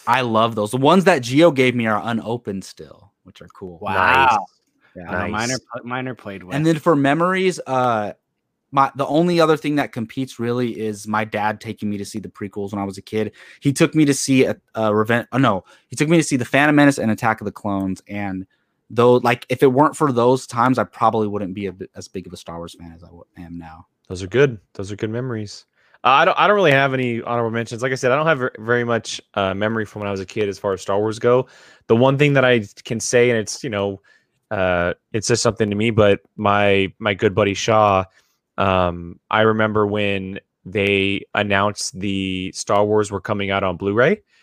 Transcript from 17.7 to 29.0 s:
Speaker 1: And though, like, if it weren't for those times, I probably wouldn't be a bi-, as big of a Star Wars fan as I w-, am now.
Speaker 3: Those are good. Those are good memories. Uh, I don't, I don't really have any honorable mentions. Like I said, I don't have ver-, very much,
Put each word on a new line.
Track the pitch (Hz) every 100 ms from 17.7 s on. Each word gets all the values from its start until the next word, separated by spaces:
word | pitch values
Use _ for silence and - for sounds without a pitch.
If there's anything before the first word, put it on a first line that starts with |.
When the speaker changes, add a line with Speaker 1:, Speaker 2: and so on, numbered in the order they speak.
| 98 95 92 -
Speaker 1:
And | 104 101 92 95 _ _ _ -
though, | 113 123 123
like, | 120 123 -
if | 131
it | 139
weren't | 127 151 -
for | 147
those | 117 123 131 -
times, | 120 127 120
I |
probably | 101 - 113 110 107
wouldn't | 101 92
be | 98 98
a |
bi-, | 92 -
as | 101 -
big | 95 87
of |
a | 87
Star | - 85
Wars | 85
fan | - 85
as | 85
I | 85
w-, | 87 - 92
am | 85 85
now. | 82 80 - _ -
Speaker 3:
Those | 92
are | 95
good. | 117 143 113 _
Those | - 98
are | 101
good | 110
memories. | 117 131 110 101 - - _ _ _
Uh, | 123
I | 139
don't, | 175 -
I | 170
don't | 208
really | 165
have | 135 139
any | 131 123 113
honorable | - 120 113
mentions. | 117 113 113
Like | 131
I |
said, | 131 127
I | 139
don't | 160
have | 139
ver-, | 123 -
very | 110 120
much, | 120 113